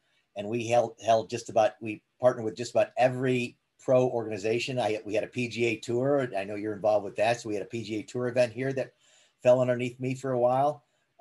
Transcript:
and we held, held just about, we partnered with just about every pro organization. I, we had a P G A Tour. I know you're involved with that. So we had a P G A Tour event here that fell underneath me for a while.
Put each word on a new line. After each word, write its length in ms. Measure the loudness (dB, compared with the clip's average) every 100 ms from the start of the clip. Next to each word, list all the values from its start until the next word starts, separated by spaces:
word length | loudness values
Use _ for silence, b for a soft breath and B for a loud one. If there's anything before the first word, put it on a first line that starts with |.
| _ _ _ -10
and 140 | -6
we 180 | -4 0
held, 300 | 2 2 -2 2
held 240 | 2 2
just 200 | -8 -2
about, 260 | 2 2 0
we 240 | -10 -10 _ 0
partnered 240 | 0 2
with 140 | -4 -6
just 140 | -2
about 180 | 0 0 2
every 580 | 0 2 0 0 -2 -10 _ _
pro 300 | 2 4 4
organization. 680 | 0 -4 -4 -2 -2 -2 -2
I, 220 | -2 -2 -2
we 80 |
had 100 | -2
a 40 | -2
P 200 | -4 -4
G 160 | -2 -2
A 80 | -2
Tour. 500 | -4 -2 2 0 0 -4
I 60 |
know 120 | -6 -6
you're 200 | -6 -2
involved 300 | 2 2 0
with 100 | 0
that. 240 | 0 0
So 80 | -2
we 80 | -6
had 80 |
a 40 | -4
P 180 | -8 -6
G 140 | -6
A 40 |
Tour 240 | -6 -4 -2
event 240 | 0 0
here 220 | 0 -4
that 180 | -4 -6 _ b b b b
fell 200 | 4 6
underneath 360 | 4 2 -2 -4
me 120 | -6
for 200 | -4 -2
a 60 | 2
while. 440 | 2 4 2 -2 _ _ _ -8